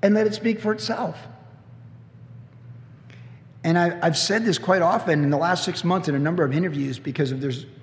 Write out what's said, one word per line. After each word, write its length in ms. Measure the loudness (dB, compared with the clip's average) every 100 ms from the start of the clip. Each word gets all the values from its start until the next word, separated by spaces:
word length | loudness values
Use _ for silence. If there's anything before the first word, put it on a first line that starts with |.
and 120 | 4
let 120 | 4 2
it 80 |
speak 260 | 0 -2 -2
for 120 | -2
itself. 440 | -4 -4 -4 -6 -8 -16 -20 -20 -20 -20 -20 -20 -20 -20 -20 -20 -20 -20 -20 -20 -20 -20 -20 -20 -20 -20 -20 -20 -6
And 160 | 0 4
I, 200 | 4 2
I've 160 | 0 0
said 300 | 0 0 0
this 120 | 0
quite 220 | 2 4
often 420 | 4 2 2 2
in 60 | 2
the 80 | 2
last 280 | 2 0
six 200 | -2 -2
months 240 | 0 0 0
in 60 |
a 40 | 0
number 240 | 0 0
of 100 | 0
interviews 440 | 0 -2 -2 -6 -6
because 320 | -8 -4 -2
of 120 | -2
there's 240 | -6 -6 -10 -20